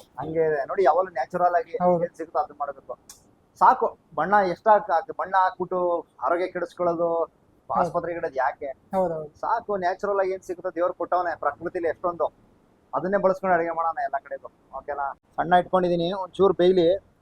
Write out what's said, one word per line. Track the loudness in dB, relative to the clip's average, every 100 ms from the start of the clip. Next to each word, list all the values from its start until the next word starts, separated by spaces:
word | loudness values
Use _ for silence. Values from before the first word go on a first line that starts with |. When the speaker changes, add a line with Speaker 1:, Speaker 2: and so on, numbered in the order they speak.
| -20 -12
Speaker 1:
ಹಂಗೆ | -4 0 0
ಇದೆ | 0 -2
ನೋಡಿ, | 2
ಯಾವಾಗಲೂ | 4 4 0
ನ್ಯಾಚುರಲ್ | -4 -4 0 2 2
ಆಗಿ | -2
Speaker 2:
ಹೌದು. | 0 2 2
Speaker 1:
ಏನ್ | -2 -6
ಸಿಗುತ್ತೋ | -6 -4
ಅದನ್ನ | -4 -6
ಮಾಡ್ಬೇಕು. | -10 -10 -14 -18 -18 -20 _ _ _ 4
ಸಾಕು, | 4 4 0 -6 _ -4
ಬಣ್ಣ | 2
ಎಷ್ಟ್ | 2 2 0 4
ಹಾಕ್-, | 4 4
ಹಾಕ್-, | -2 -2 -8
ಬಣ್ಣ | -2 2
ಹಾಕ್ಬಿಟ್ಟು | 2 -2 -4 -2 0 -2 -6 -6
ಆರೋಗ್ಯ | -2 -2 -2
ಕೆಡಿಸ್ಕೊಳ್ಳೋದು, | -6 -8 -2 -2 0 -2
Speaker 2:
ಹೌದು. | -2 -4 _ _ _ -4
Speaker 1:
ಆಸ್ಪತ್ರೆಗೆ | -2 0 -2 -6 -6
ಇಡೋದು | -6 -2
ಯಾಕೆ? | -2 -4 -12
Speaker 2:
ಹೌದು, | -12 -6 -2 -2
ಹೌದು. | -4 -10 -8
Speaker 1:
ಸಾಕು, | -4 -4 -2 -2
ನ್ಯಾಚುರಲ್ | -2 -2 -2 0
ಆಗಿ | -2
ಏನ್ | -4
ಸಿಗುತ್ತೋ | -8 -8 -6
ದೇವ್ರು | -2 -2
ಕೊಟ್ಟವನೆ | -2 -2 -2 -2 -2
ಪ್ರಕೃತಿಲಿ | -4 -4 -8 -4 -4
ಎಷ್ಟೊಂದು, | -4 -4 -2 -4 _ _ _ _ _ -8 -6
ಅದನ್ನೇ | -2 0
ಬಳಸ್ಕೊಂಡು | 0 0 0 0
ಅಡಿಗೆ | 0
ಮಾಡೋಣ | -2 -4 -4
ಎಲ್ಲ | -6 -6
ಕಡೆಗೂ. | -8 -14 -14 _ _ -16
ಓಕೆನಾ? | -10 -6 -6
ಸಣ್ಣ | -10 _ -6 2
ಇಟ್ಕೊಂಡಿದೀನಿ, | 2 4 0 0 0 -2
ಒಂಚೂರು | -6 -6 2 2
ಬೇಯ್ಲಿ. | 6 4 6 4 2 _ _